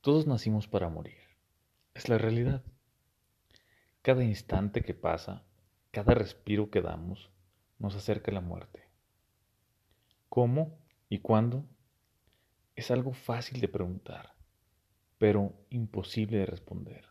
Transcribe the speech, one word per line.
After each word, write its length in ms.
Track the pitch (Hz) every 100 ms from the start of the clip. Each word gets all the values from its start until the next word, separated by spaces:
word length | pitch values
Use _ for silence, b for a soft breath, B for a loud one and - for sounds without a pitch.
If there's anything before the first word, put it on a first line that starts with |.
Todos 260 | - 151 151
nacimos 400 | 123 110 107 101
para 220 | 104 87
morir. 300 | 80 78 - - _ _ _ _ _ _
Es 140 | - -
la 100 | 113
realidad. 460 | 110 113 123 135 - - _ _ _ _ _ _ _ b b b b b
Cada 220 | - 127
instante 580 | 123 104 - 92 101 -
que 120 | -
pasa, 500 | 87 - 82 - 95 - _ _ _ _
cada 220 | - 104
respiro 560 | 120 104 - - 104 104
que 120 | 101
damos, 480 | 85 80 85 95 - _ _ _ _ _
nos 160 | 104
acerca 360 | 98 98 104 -
a 40 |
la 60 | 101
muerte. 480 | 87 87 - - - _ _ _ _ _ _ _ _ _ _ _ _ _ _
¿Cómo 500 | - 123 131 160 - _ _ _
y 100 | 104
cuándo? 480 | - 110 117 123 147 - _ _ _ _ _ _ _ _ _
Es 160 | - 123
algo 220 | 123 127
fácil 480 | 127 - 120 120 127
de 80 | 113
preguntar, 680 | - 90 92 - - - _ _ _ _ _ _ _ _ _
pero 340 | 110 104 98 - -
imposible 680 | 123 110 101 92 - 107 110
de 80 | 95
responder. 580 | 87 - 90 - - -